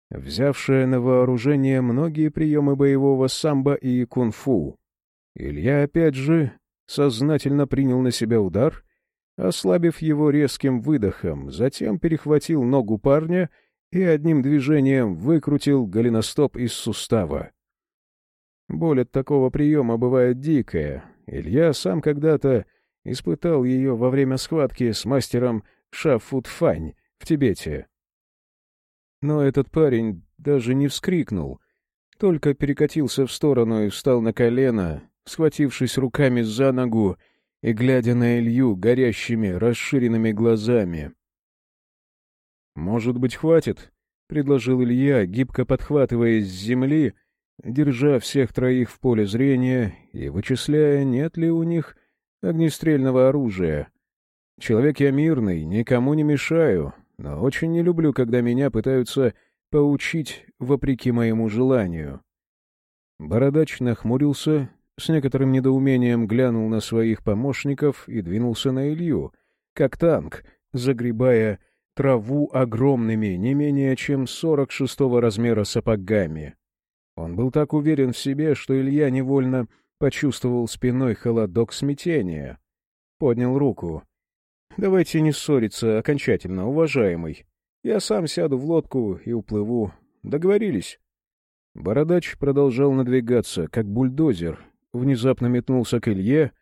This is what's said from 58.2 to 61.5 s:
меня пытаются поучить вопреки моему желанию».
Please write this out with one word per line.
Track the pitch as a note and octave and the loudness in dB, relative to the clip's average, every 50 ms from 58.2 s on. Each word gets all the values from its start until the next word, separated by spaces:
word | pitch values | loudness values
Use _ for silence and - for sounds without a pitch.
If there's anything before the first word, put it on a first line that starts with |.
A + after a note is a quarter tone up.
| B2+ A2+ A#2 B2 | 0 0 0 0
меня | A#2+ A#2+ A#2+ B2+ C#3+ C3+ | 0 0 0 0 0 0
пытаются | A2+ A2 G#2+ C3 C3 C3 B2 - - C#3 C3 A2+ - - _ _ _ _ _ _ | -2 -2 -2 0 0 0 0 -2 -2 0 0 0 -2 -4 _ _ _ _ _ _
поучить | - D3+ D3 C#3+ C#3+ C3+ - - - E3 C#3+ - - - - - _ _ | 0 2 2 2 0 0 -2 -4 -4 -4 -6 -6 -10 -16 -20 -20 _ _
вопреки | B2+ B2 C#3 B2+ - C#3+ C3 A#2+ - B2 | -2 -2 -2 0 0 -2 -2 -2 -2 -2
моему | A#2 A#2+ A#2 A2+ A2 A2+ A2+ | 0 2 0 0 0 0 -2
желанию». | A2 | -2